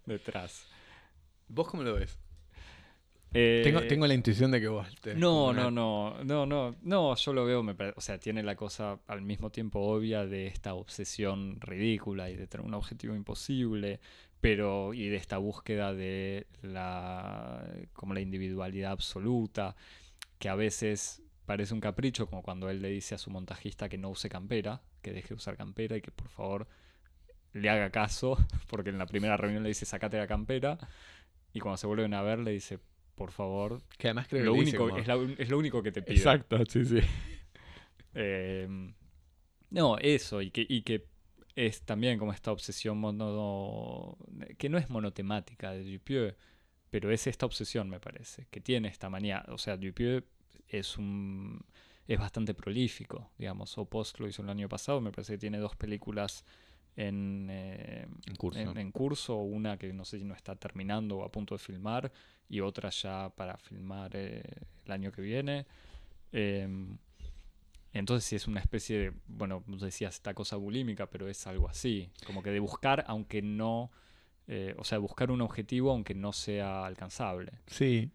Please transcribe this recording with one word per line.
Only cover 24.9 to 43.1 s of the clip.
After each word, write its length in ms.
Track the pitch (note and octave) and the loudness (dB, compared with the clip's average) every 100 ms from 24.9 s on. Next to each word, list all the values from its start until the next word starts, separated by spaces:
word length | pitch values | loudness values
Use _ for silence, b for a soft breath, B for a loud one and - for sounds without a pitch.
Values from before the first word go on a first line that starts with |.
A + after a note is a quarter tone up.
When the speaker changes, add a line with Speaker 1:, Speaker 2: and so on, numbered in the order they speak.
| - | -14
Speaker 1:
que 100 | G2+ | -10
deje 160 | F#2+ - | -8 -8
de 40 | |
usar 220 | G#2+ G2+ G2+ | -10 -8 -8
campera 380 | G2+ G2 A2 A2 | -8 -4 -2 -4
y 20 | |
que 120 | - | -6
por 160 | - - | -10 -10
favor 360 | - G2 G2+ A2 b b b b - - - _ | -6 -4 -4 -6 b b b b -20 -20 -20 _
le 160 | G#2 G#2 | 2 6
haga 220 | G#2+ G2 | 6 4
caso, 480 | A2 G#2 - B2+ C3 | 4 2 2 4 6
<laughs> 320 | - - - | 6 4 -2
porque 180 | G#2+ G2 | -4 -2
en 80 | G2 | -2
la 80 | F#2 | 0
primera 300 | G#2 G#2+ G#2 | 2 4 4
reunión 260 | G2+ G#2+ | 4 2
le 60 | G#2+ | 0
dice, 140 | G#2 | -2
"Sacate 320 | - G2+ G#2+ G#2+ | -4 -4 0 0
la 100 | G2+ | 0
campera", 520 | G#2+ G#2+ C3 C#3 E3+ B B B B B - _ | 0 0 0 0 -2 B B B B B -20 _
y 80 | A2 | -6
cuando 160 | G2+ F#2+ | -4 -2
se 100 | G#2 | 0
vuelven 280 | G#2+ A2 | 2 2
a 80 | G2+ | 2
ver 160 | G2+ A2+ | 2 2
le 140 | A2+ | 0
dice, 260 | G2+ - F#2 - _ - - | -2 -4 -10 -12 _ -16 -10
"Por 160 | F#2 | -8
favor, 480 | - F#2+ G2 G#2 B2 - - | -4 -2 0 0 -4 -10 -2
Speaker 2:
Que 120 | A#2+ | 0
además 200 | A2+ B2+ | 0 0
creo 140 | C#3 | 2
que 40 | A2+ | 6
Speaker 1:
lo 60 | |
Speaker 2:
le 60 | B2+ | 8
dice 160 | D3+ A2+ | 6 6
Speaker 1:
único, 100 | A#2 | 2
Speaker 2:
como 100 | - | 2
Speaker 1:
es 80 | A2+ | 2
la 80 | B2 | 2
un-, 180 | C3 C3+ | 2 -2
es 100 | A#2 | 2
lo 100 | C#3+ | 2
único 240 | D3+ A#2+ | 4 2
que 80 | G#2 | 0
te 120 | G2 | -2
pido". 160 | - G2 | 6 10
Speaker 2:
Exacto, 400 | G2 C3+ - A2+ A2+ | 10 8 8 4 6
sí, 160 | B2 | 4
sí. 160 | A#2+ A#2 - - - - - - B B B B - | 6 8 8 4 -4 -10 -14 -18 B B B B -10
Speaker 1:
Em, 800 | A#2+ G2+ F#2+ F#2 F#2+ F#2+ F#2+ F#2 - - - - _ _ _ - | -4 -2 0 -2 -2 -4 -6 -10 -14 -20 -20 -20 _ _ _ -4
no, 260 | F#3 D3 G#2+ | 4 6 8
eso, 440 | D3 C#3+ - G2+ | 6 6 4 -2
y 80 | F#2+ | 0
que, 140 | - A2+ | 0 2
y 140 | B2 | 2
que 240 | - A2 - - _ - - | 2 0 -2 -20 _ -20 -8
es 280 | - A#2 - | 0 0 0
también 360 | - G#2+ B2 A2+ | -2 2 4 4
como 140 | G#2 | 0
esta 200 | F#2+ - | -2 -2
obsesión 460 | G2+ - - G#2+ G#2+ | -2 -2 -4 -2 0
mono-, 1200 | G#2+ | 0